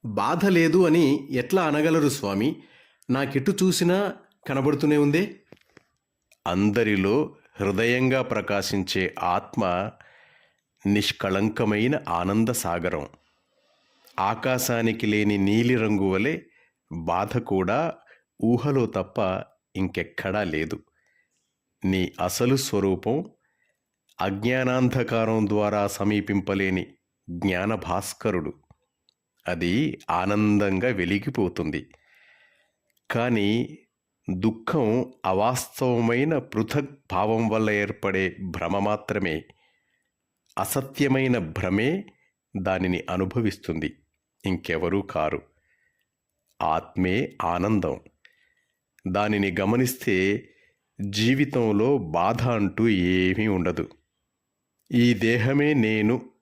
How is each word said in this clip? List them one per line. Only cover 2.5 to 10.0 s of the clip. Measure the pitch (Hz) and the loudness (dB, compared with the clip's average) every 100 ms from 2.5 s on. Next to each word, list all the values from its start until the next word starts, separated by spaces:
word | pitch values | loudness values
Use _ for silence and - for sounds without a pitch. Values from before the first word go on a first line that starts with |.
| - - - _ _ - | -2 -14 -20 _ _ -4
నాకెటు | 127 135 139 135 | -2 0 0 0
చూసినా | 190 185 170 175 185 202 - _ _ - | 2 2 2 2 2 0 -6 _ _ -6
కనబడుతూనే | 135 135 143 151 151 | 0 0 2 2 4
ఉందే. | 143 156 208 - _ - _ _ _ _ _ _ _ _ - | 4 2 -2 -6 _ -20 _ _ _ _ _ _ _ _ -2
అందరిలో | 92 104 104 107 101 95 123 - - _ - | 2 2 2 2 2 2 2 -2 -8 _ -4
హృదయంగా | 101 95 117 123 127 131 | -2 0 2 2 2 2
ప్రకాశించే | 120 107 98 101 95 101 95 98 92 - | 0 -4 -2 -2 -2 -2 -2 -2 -2 -2
ఆత్మ | 87 90 - - 95 87 104 - | -2 -2 -2 -4 -2 -2 -4 -10